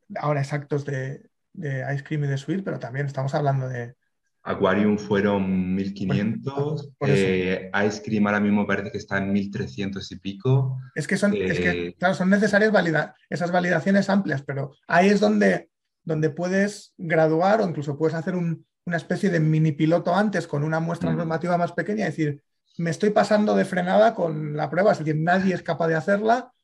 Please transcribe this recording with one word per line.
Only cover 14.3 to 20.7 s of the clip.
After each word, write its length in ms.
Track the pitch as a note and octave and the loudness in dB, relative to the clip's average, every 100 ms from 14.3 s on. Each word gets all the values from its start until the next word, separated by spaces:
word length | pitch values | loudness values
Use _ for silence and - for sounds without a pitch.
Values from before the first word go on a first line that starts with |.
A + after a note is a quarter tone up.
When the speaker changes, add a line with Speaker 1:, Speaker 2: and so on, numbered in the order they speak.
| C#3 | -4
Speaker 1:
pero 300 | - C#3 C3+ - - | -4 -6 -8 -10 0
ahí 220 | E3 F#3+ | 4 6
es 100 | G3+ | 4
donde, 500 | G#3 G#3+ G3 F3 - _ _ _ | 4 4 4 2 -4 _ _ _
donde 260 | - D#3 D#3 | -4 -2 -2
puedes 640 | D3 F3+ F#3+ G3+ G3+ - - | -2 -2 0 0 -2 -16 -12
graduar 640 | E3 D#3+ D#3+ D#3+ F#3 A3 | -2 2 4 4 4 2
o 60 | G3 | 2
incluso 280 | D3+ C#3+ C#3+ | -2 -6 -2
puedes 180 | D#3+ | -2
hacer 220 | D#3+ F#3+ F3+ | -2 -4 -2
un, 300 | E3+ D#3+ - _ | -2 -4 -8 _
una 140 | - E3 | -6 -4
especie 320 | - F3+ G3+ | -4 -2 0
de 100 | E3+ | 2
mini 320 | D#3 D#3 D#3+ | 4 4 2
piloto 420 | C#3+ D#3 E3+ E3+ | 2 2 2 2
antes 320 | F3+ G#3+ F#3+ E3 | 2 2 0 -2
con 160 | D3 | -4
una 160 | D3+ | -2